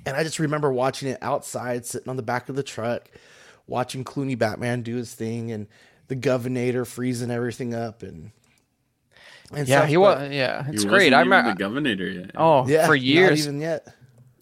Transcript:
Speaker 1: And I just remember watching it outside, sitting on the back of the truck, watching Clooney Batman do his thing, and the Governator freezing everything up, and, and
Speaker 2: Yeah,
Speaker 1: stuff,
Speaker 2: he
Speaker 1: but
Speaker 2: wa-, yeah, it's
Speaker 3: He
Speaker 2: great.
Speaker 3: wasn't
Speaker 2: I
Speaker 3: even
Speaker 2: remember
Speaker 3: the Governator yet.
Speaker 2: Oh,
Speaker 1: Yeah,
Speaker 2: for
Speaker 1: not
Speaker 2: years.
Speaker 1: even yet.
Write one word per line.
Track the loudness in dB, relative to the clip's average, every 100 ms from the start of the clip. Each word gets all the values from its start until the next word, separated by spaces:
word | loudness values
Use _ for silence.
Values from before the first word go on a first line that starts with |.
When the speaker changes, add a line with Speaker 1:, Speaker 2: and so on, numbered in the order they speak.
| -6
Speaker 1:
And | -4
I |
just | -4 -2
remember | -2 0 0
watching | 0 -2 -2 -6
it | -6
outside, | -4 -4 -6 -8 -6 -6
sitting | -6 -10 -8
on | -8
the |
back | -4 -4 -4
of | -6
the |
truck, | -6 -6 -4 -4 -8 -20 _ -20 -20 _ -6
watching | -4 -4 -6
Clooney | -8 -6 -4 0
Batman | -2 -2 -4 -4
do | -4 -6
his | -8
thing, | -8 -6 -6 -6
and | -8 -10 _ _ _ -10
the | -2
Governator | 0 0 0 -2 0 -2
freezing | -4 -4 -4 -4 -4
everything | -4 -4 -6 -6
up, | -6 -8 -10
and, | -16 -16 -18 _ _ _ _ _ _ _ _ _ -20 -20 -12
and | -6 2
Speaker 2:
Yeah, | 4
Speaker 1:
stuff, | 4
Speaker 2:
he | 6
Speaker 1:
but | 6 4
Speaker 2:
wa-, |
yeah, | 0 -2 -2 -2 -4
it's | -2
Speaker 3:
He | 2
Speaker 2:
great. | 6 8
Speaker 3:
wasn't |
Speaker 2:
I | 6
Speaker 3:
even | 6
Speaker 2:
remember | 4 4
Speaker 3:
the | 0
Governator | -2 -2 -2 -2 -4
yet. | -6 -8
Speaker 2:
Oh, | 0 4 4 4
Speaker 1:
Yeah, | 4 4
Speaker 2:
for | 4
Speaker 1:
not |
Speaker 2:
years. | 4 6 6 4 0
Speaker 1:
even | -4
yet. | -4 -6 -8 -20 _ _ _ _